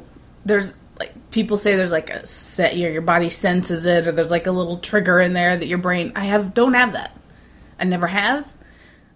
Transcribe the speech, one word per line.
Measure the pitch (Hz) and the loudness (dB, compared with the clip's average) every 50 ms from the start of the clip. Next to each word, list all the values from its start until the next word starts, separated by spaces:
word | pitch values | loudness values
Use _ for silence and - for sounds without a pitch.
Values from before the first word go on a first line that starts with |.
| - - - - - - - - - | -8 -20 -20 -20 -20 -20 -20 -8 -2
there's," | 202 208 202 190 185 - - - - - - | 0 0 0 0 -2 -8 -16 -20 -16 -12 -12
like, | - - - - - - | -12 -12 -14 -20 -12 -4
people | - 226 208 - 208 | -2 -2 0 0 0
say | 202 - 208 196 | 0 2 2 2
there's, | 185 185 175 | 2 2 2
like, | 170 160 156 - | 0 -2 -2 -4
a | - - - | -10 -10 -8
set, | - - - - - - - 175 - - | -8 -6 -6 -6 -4 -2 0 0 0 0
your, | 175 175 165 | 0 -2 -2
your | 156 160 | -2 -2
body | 165 175 170 175 175 165 | 0 2 2 2 2 0
senses | - - - 190 180 180 175 - 175 165 165 | -2 0 0 2 2 0 0 -2 -4 -2 0
it, | 175 175 170 165 | 2 2 2 2
or | 170 160 | 0 0
there's, | 160 165 156 | 0 0 0
like, | 170 170 170 | 0 -2 0
a | 185 | 0
little | 185 180 175 170 175 | -2 0 -2 -4 -6
trigger | 175 - - - 208 175 180 180 180 | -8 -6 -2 0 0 2 4 4 4
in | 180 180 180 | 4 4 2
there | 175 175 175 180 | 2 2 2 2
that | 175 165 | 0 -2
your | - 175 180 | -2 -2 -2
brain, | 180 180 180 175 170 - - | 0 0 -2 -2 -2 -4 -6
I | 202 196 | -4 -2
have, | 196 202 208 202 190 - | 0 0 0 0 0 0
don't | 233 240 262 247 | 2 2 4 4
have | 247 247 226 - | 2 2 0 -2
that. | - - - - - - - - - - - - - - - - - | -6 -10 -12 -14 -20 -20 -20 -20 -20 -20 -20 -20 -20 -20 -16 -8 -4
I | 185 | -2
never | 185 180 175 175 | -2 -2 0 -2
have. | 170 185 202 202 226 269 294 285 - - - - - - - - - - _ _ _ _ | -2 -2 0 0 0 0 -2 -4 -10 -18 -20 -20 -20 -20 -20 -20 -20 -20 _ _ _ _